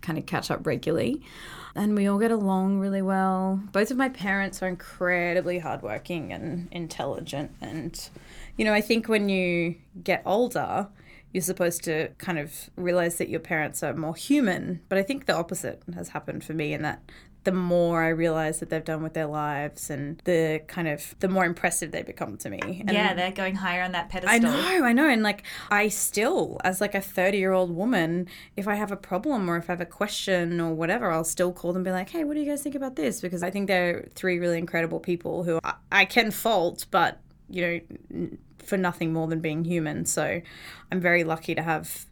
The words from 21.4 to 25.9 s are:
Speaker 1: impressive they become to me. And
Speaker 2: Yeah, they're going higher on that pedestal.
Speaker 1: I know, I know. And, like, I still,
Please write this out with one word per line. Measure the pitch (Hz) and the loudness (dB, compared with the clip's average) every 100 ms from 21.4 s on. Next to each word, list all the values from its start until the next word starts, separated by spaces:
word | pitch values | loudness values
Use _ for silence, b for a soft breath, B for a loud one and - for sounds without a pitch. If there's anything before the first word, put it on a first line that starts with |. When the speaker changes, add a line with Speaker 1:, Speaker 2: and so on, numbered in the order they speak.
| 175 | 2
Speaker 1:
impressive | 170 180 170 160 | 2 0 0 -4
they | 160 | -6
become | 170 - 143 104 | -8 -8 -8 -8
to | - | -10
me. | 98 - 180 208 | -6 -6 -4 0
And | |
Speaker 2:
Yeah, | 208 208 | 2 2
they're | 175 180 | 2 -2
going | 190 190 190 | -2 -4 -2
higher | 185 175 | -2 -2
on | 185 | -2
that | 175 170 | -2 -4
pedestal. | 185 196 233 | -4 4 6
Speaker 1:
I | |
know, | 233 262 330 381 254 | 6 4 2 4 6
I | |
know. | 233 311 | 6 6
And, | 233 | 6
like, | 214 202 B B B | 4 0 B B B
I | 208 | 2
still, | 208 | 2